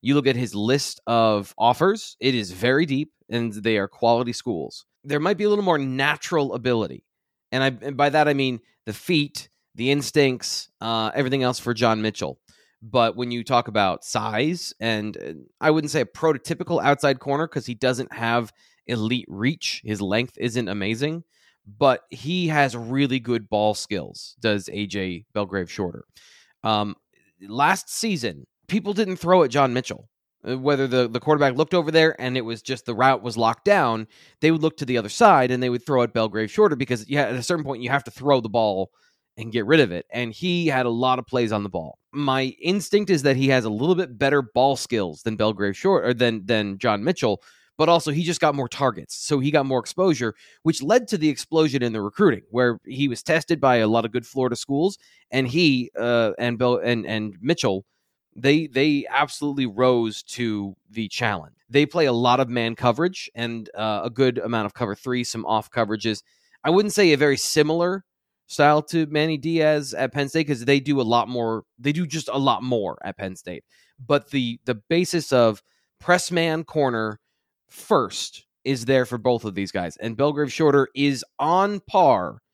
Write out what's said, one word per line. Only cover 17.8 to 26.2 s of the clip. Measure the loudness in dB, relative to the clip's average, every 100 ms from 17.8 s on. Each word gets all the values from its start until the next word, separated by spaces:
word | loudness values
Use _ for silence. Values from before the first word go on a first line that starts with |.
| -2 -2 -6
have | -6 0 0 -2 _ _ _ -6
elite | -2 0 -2 -4
reach. | -2 -2 -2 -6 -8
His | -6 -4
length | 0 -2 -2 -4
isn't | -4 -4 -4
amazing, | -4 -4 -4 -4 -6 -12 _ _ _ -20
but | 0 2 2 _
he | -14 -6 -2 0
has | 2 0 0
really | -4 0 0 0
good | -2 -4 -2
ball | 0 0
skills, | 0 -4 -6 -6 -14 -20 -4
does | -2 -2 -4
A | -8 -6
J | -4 -6 -6 -8
Belgrave | -6 -4 -4 -6
Shorter. | -6 -6 -8 -20 _